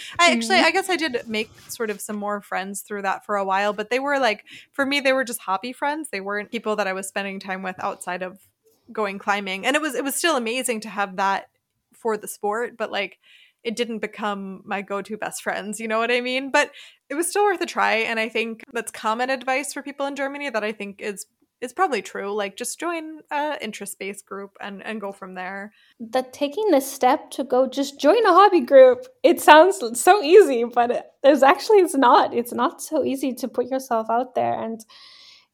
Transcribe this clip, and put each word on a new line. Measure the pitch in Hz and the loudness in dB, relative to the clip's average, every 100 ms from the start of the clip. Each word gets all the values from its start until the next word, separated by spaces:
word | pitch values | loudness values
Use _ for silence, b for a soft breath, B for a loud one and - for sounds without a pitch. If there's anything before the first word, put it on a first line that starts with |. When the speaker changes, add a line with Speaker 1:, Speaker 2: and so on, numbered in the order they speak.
| B B | B B
Speaker 1:
I | 349 | 2
actually, | 240 226 370 | 2 2 2
Speaker 2:
Mm-hmm. | 330 | 4
Speaker 1:
I | |
guess | 349 370 | 2 -2
I | 349 | -2
did | 320 240 233 | -2 -4 -6
make | 214 220 - - | -6 -6 -10 -16
sort | - 226 | -8 -6
of | 202 | -6
some | - 208 | -8 -8
more | 202 208 | -6 -6
friends | - 185 190 196 | -6 -8 -6 -10
through | - 208 | -10 -6
that | 196 - | -4 -4
for | - 202 | -4 -4
a | |
while, | 196 190 208 | 0 0 0
but | 208 214 | -2 -2
they | 254 | -2
were, | 277 277 | 0 0
like, | 247 208 - B B | 0 -2 -8 B B
for | - | -4
me, | 269 285 | -2 0
they | 269 | 2
were | 262 | 0
just | 240 240 | -2 -6
hobby | - 190 247 | -4 -4 -4
friends. | 254 285 302 302 | -6 -4 -4 -8
They | 196 | -10
weren't | 196 208 202 | -6 -6 -6
people | 226 214 214 | -8 -4 -2
that | 196 | -2
I | |
was | 190 196 | -4 -6
spending | 202 196 196 | -8 -8 -8
time | 196 190 | -10 -8
with | 190 190 | -8 -8
outside | 202 190 - 180 | -8 -8 -8 -8
of | 185 - _ _ _ _ _ | -8 -12 _ _ _ _ _
going | 226 208 196 | -6 -6 -4
climbing. | 214 202 196 190 | -2 -2 -2 -4
And | 226 | -2
it | 294 | 0
was, | 302 | -2
it | 247 | -4
was | 277 | -6
still | - 349 285 | -2 0 0
amazing | 220 254 254 220 | -2 -4 -4 -6
to | 220 | -6
have | 196 202 185 | -6 -6 -2
that | 196 196 - _ _ _ _ | -2 -2 -6 _ _ _ _
for | _ 233 208 | _ -6 -6
the | 190 | -8
sport, | - 208 214 240 240 | -8 -6 -4 -6 -8
but, | 214 | -8
like, | 196 220 _ b b b b | -6 -8 _ b b b b
it | - 220 | -10 -6
didn't | 233 226 | -6 -6
become | 214 214 214 202 196 190 | -10 -8 -6 -6 -10 -14
my | - 196 | -8 -8
go-to | 196 202 196 214 | -6 -8 -8 -8
best | 175 - | -8 -8
friends, | - 185 196 208 | -6 -6 -6 -10
you | 226 | -4
know | 220 | -2
what | 233 | 0
I | 240 | -2
mean? | 247 254 269 | -2 -4 -2
But | 294 294 B B B - | 0 0 B B B -12
it | |
was | 285 339 | -6 -4
still | 392 | 0
worth | 415 349 | 0 0
a | 349 | -4
try, | 233 202 | -2 0
and | 214 226 226 | 0 -2 -4
I | 226 | -4
think | 233 226 226 - | -4 -6 -8 -10
that's | 240 226 | -10 -10
common | - 220 226 254 | -8 -6 -4 -4
advice | 269 247 262 277 | -4 -2 -4 -4
for | 294 | -10
people | 277 269 277 | -12 -8 -6
in | 277 | -4
Germany | 277 285 285 | -8 -6 -6
that | 226 | -4
I | 208 | -6
think | 214 202 196 | -8 -12 -12
is, | 220 202 - _ _ - | -10 -10 -14 _ _ -14
is | 254 | -12
probably | - 381 226 | -2 -2 -2
true. | 190 196 196 | -6 -10 -6
Like, | 208 202 196 | -4 -6 -6
just | 240 - | -12 -8
join | 330 330 311 311 - | -8 -8 -10 -16 -8
a | 294 302 285 | -6 -4 -6
interest-based | 220 - 196 - 190 202 - | -10 -12 -14 -12 -12 -12 -14
group | 196 196 - | -14 -14 -14
and, | 202 196 | -14 -14
and | - 220 | -12 -10
go | 202 | -10
from | 196 190 | -12 -14
there. | 185 180 196 208 b b b | -12 -10 -10 -14 b b b
Speaker 2:
The | 226 262 254 | -6 -4 -4
taking | - 285 285 427 | -6 -6 -2 2
the | 277 | 2
step | 269 - 247 302 - | 0 0 2 0 -2
to | - | -10
go | 254 247 262 | -2 0 0
just | 269 277 - | 0 -6 0
join | 277 440 415 | 4 4 6
a | |
hobby | 339 403 349 | 8 6 4
group, | 247 269 254 247 - _ | 6 10 10 8 -4 _
it | 294 302 | 4 4
sounds | - 302 370 381 233 240 | 10 10 10 4 -4 0
so | 370 403 | 4 4
easy, | 285 403 311 240 | 8 8 8 4
but | 233 247 240 | 0 0 0
it, | 208 - _ | 0 -6 _
there's | 262 285 | 4 6
actually, | 269 349 - 415 | 6 4 6 4
it's | 349 277 | 6 4
not. | 247 285 - | 4 4 4
It's | 233 233 | -2 -4
not | 226 269 - | -2 -4 -4
so | - 311 | -6 -4
easy | 247 262 269 | -2 -2 -4
to | 240 247 | -4 -8
put | - 247 | -6 -4
yourself | 262 262 226 220 | -4 -4 -4 -2
out | 233 254 240 | -2 -2 -2
there, | 233 | -2
and | 233 226 220 - B B B B B B | -2 -6 -10 -14 B B B B B B